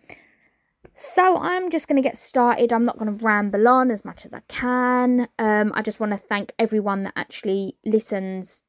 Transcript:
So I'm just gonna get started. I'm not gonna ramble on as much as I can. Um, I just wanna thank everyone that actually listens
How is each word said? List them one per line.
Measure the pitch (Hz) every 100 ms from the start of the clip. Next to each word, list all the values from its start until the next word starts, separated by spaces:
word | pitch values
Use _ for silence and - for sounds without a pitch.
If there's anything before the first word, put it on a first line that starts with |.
| - - _ _ _ _ _ _ -
So | - - - 370 349
I'm | - 370 370
just | 320 -
gonna | 277
get | 262 -
started. | - 262 240 233 233
I'm | 233
not | 233 -
gonna | 220
ramble | 208 220 208 208 202 226
on | 254 262
as | 214
much | 185 - -
as |
I | - -
can. | - 247 247 247 247 247 247 240 -
Um, | 220 214 214
I | -
just | 214 -
wanna | 214 202
thank | - 208 202 -
everyone | 226 214 202 196
that | 196 -
actually | - - 214 196 196 - -
listens | 220 - 202 190 190 185 -